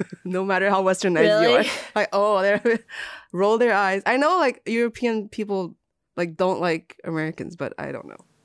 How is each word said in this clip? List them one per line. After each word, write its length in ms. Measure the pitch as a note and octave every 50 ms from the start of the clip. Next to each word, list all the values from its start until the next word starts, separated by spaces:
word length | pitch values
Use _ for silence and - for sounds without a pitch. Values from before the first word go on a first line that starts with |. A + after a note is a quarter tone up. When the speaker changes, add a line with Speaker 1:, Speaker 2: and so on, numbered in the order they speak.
| G3 - F3+ - -
Speaker 1:
No 180 | F3+ F#3 F#3 F#3+
matter 260 | G3 F#3+ F#3 F#3+ G3+
how 120 | G3+ F#3+ F#3+
westernized 580 | F#3+ F#3+ - - F#3+ F3 D#3+ G#3 G#3 G#3 G#3+ A3+
you 60 | A#3
are. 80 | A#3+ -
Speaker 2:
Really? 100 | G#3+ - - - - - -
Speaker 1:
Like, 140 | G#3+ G3+ - -
oh, 280 | G3+ G3+ G#3+ G#3 F#3+
they're 200 | F#3+ G3+ G#3 G3+ - A#3+ A3+ A3+ - - - - -
<laughs> 280 | - - - - _
roll 260 | - F3 G3 G#3 A3+ A3+
their 160 | B3 A#3 G3+
eyes. 280 | G3+ G3+ F#3+ F#3+ G3 -
I 120 | - A#3+ C4
know, 200 | C#4+ D#4 F#4 F4+
like, 240 | D#4 B3+ A#3+ - -
European 640 | - A3+ A#3 A#3 A#3 A3+ - B3 A#3+ A3+ A3 G3+ G#3+
people, 460 | - - G#3+ G#3 G3+ F#3+ F3+ E3 - _ _ _ _ _ _ _ - F3
like, 180 | F3 E3+ D#3+
don't 240 | - F#3 F#3 F#3 -
like 400 | F3 F3 D#3+ E3 - - - _ -
Americans, 520 | - E3 D#3 D#3 D#3 D#3 - D#3+ - F3
but 180 | - C#3+ - - -
I 140 | D3+ C#3
don't 160 | C#3 - - C#2+
know. 100 | G1+ - - _ _ _ _